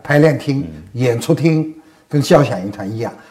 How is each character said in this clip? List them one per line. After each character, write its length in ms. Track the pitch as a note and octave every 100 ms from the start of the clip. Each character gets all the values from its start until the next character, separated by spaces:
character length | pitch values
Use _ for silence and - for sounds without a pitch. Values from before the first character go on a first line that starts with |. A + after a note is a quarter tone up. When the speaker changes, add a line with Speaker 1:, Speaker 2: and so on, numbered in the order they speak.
Speaker 1:
排 160 | - D3
练 200 | D#3 C3+
厅、 220 | C#3+ C3+
Speaker 2:
嗯。 200 | E2+ D#2 E2+
Speaker 1:
演 260 | A#2+ B2 A#2
出 140 | A#2+
厅， 400 | D#3 D#3+ D#3 D#3 - - _ _
跟 140 | D3
交 200 | C3+ D#3+
响 220 | B2+ F#2+
乐 60 | G2
团 180 | G2+ G2
一 100 | A2+
样， 140 | A2+ - -